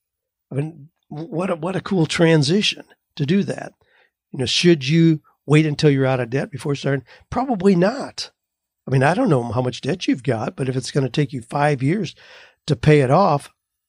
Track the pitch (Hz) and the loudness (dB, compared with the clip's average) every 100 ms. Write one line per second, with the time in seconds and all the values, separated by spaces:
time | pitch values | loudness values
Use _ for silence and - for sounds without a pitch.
0 | _ _ _ _ - 131 156 160 143 _ | _ _ _ _ -12 -8 -8 -10 -20 _
1 | - 147 165 160 185 175 160 190 - 190 | -16 -14 -10 -6 -4 -4 -4 -6 -2 -2
2 | 160 - 165 160 135 190 202 - - _ | 0 2 4 4 2 0 0 -4 -12 _
3 | _ - 139 196 170 - - - _ _ | _ -6 -2 0 -2 -6 -12 -18 _ _
4 | _ _ _ - 123 - 175 170 131 165 | _ _ _ -6 -4 2 4 4 2 4
5 | 165 156 _ _ - 151 156 143 156 139 | 4 2 _ _ 0 2 2 2 2 2
6 | 131 131 120 135 - 127 151 143 143 139 | 2 0 -2 -4 -6 -8 -6 -4 -4 -4
7 | - - - 240 269 226 190 180 185 269 | -6 -20 -10 -6 -4 0 2 4 2 0
8 | 156 - - _ _ _ _ _ - 135 | -8 -12 -16 _ _ _ _ _ -2 2
9 | 135 185 262 139 120 113 123 117 - 185 | 2 2 2 0 0 -2 -4 -4 -6 -4
10 | - 180 117 113 120 - 131 131 - 151 | -2 -2 -2 -4 -4 -6 -4 -4 -4 -2
11 | 131 117 147 131 113 143 147 143 131 196 | -2 -2 -4 -6 -8 -2 0 0 0 -2
12 | 170 - - - - _ - 147 - 151 | -4 -10 -20 -20 -20 _ -4 0 4 4
13 | 127 147 196 143 - _ _ _ | 6 4 4 0 -4 _ _ _